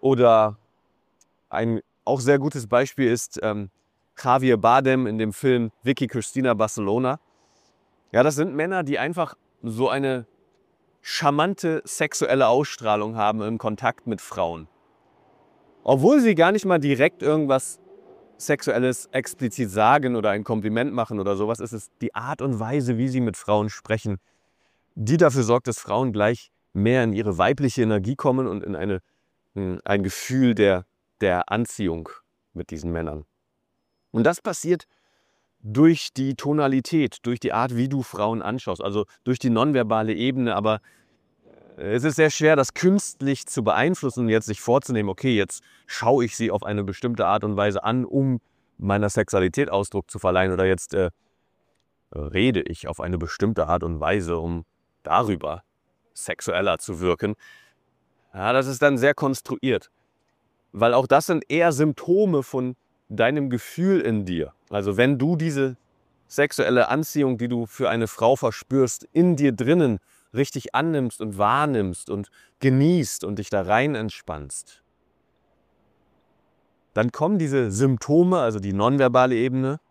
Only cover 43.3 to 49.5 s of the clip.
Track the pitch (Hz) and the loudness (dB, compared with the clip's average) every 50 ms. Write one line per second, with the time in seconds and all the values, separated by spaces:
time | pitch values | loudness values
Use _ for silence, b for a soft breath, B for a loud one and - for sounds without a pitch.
43.3 | 139 131 - - - - 113 107 87 85 120 156 185 - - 135 - - 123 113 | -4 -4 -6 -8 -6 -2 0 0 2 2 2 0 0 -2 -4 -6 -4 -2 -2 2
44.3 | 110 110 110 - 107 - - - 120 139 - - 127 113 104 98 95 - - 135 | 2 0 0 -2 -8 -8 -2 0 0 0 0 0 -4 -2 -2 -2 -6 -4 -2 0
45.3 | 123 107 98 - - - b b b b b b - - - 113 131 143 120 113 | 2 2 2 0 -4 -16 b b b b b b -10 -4 2 4 4 4 2 0
46.3 | - - 113 110 87 101 - - 104 104 101 95 98 - - 123 120 110 107 87 | -2 -2 -2 -2 -2 -2 -4 -4 -4 -4 -4 -4 -6 -4 -4 -4 -2 0 0 2
47.3 | 98 107 104 107 104 98 101 104 101 98 - 107 113 127 127 - - 139 135 135 | 2 0 0 -2 0 0 0 0 0 -2 -2 -2 -2 -2 -2 -2 0 0 0 0
48.3 | 127 117 _ _ _ _ _ _ _ _ - 98 98 101 104 101 - - 110 - | 0 -2 _ _ _ _ _ _ _ _ -2 0 0 2 2 0 0 0 -2 0
49.3 | - 98 92 92 | 0 0 0 2